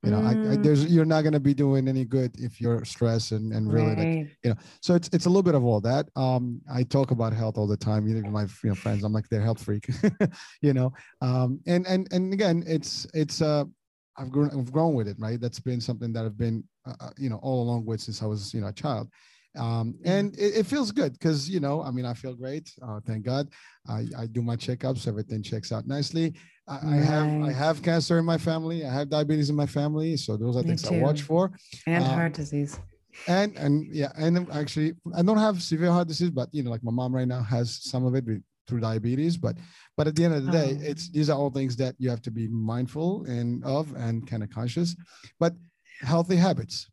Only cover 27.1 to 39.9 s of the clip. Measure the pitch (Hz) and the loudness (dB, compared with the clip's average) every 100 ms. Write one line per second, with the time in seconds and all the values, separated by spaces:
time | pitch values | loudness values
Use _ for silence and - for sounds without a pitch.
27.1 | 151 151 151 151 135 147 151 170 165 151 | 2 2 0 0 0 0 0 2 2 4
28.1 | 170 165 165 165 160 160 170 147 127 143 | 2 4 0 0 -2 -2 -4 -4 -4 0
29.1 | 151 151 151 147 147 143 143 147 151 160 | 0 2 2 2 2 0 0 0 0 0
30.1 | 151 - 107 117 123 165 170 - 170 139 | -2 -2 -2 0 0 0 0 0 2 2
31.1 | 151 143 160 190 190 _ - - 170 147 | 2 2 2 2 -2 _ -10 0 2 2
32.1 | 160 165 151 147 147 143 - - _ _ | 2 0 -2 -4 -2 -4 -6 -16 _ _
33.1 | - - 180 208 196 143 147 156 156 139 | -14 0 2 2 0 0 2 0 -4 -4
34.1 | - 156 175 180 147 147 - 156 165 - | 0 2 2 0 -6 -4 -2 -2 -4 -8
35.1 | 170 175 214 214 190 175 160 175 175 170 | 0 4 4 4 2 -2 0 4 2 2
36.1 | 151 175 139 123 151 123 113 117 117 127 | 0 -2 -2 -4 -4 -4 -4 -2 -2 0
37.1 | 127 123 123 110 120 120 - - 127 127 | 0 -2 -2 -2 -2 -2 -6 -6 -2 0
38.1 | 131 120 107 - _ _ 123 113 113 113 | 0 -2 -6 -8 _ _ -2 0 -2 -2
39.1 | 131 160 170 113 110 - - - | 0 0 0 -2 -4 -12 -20 -14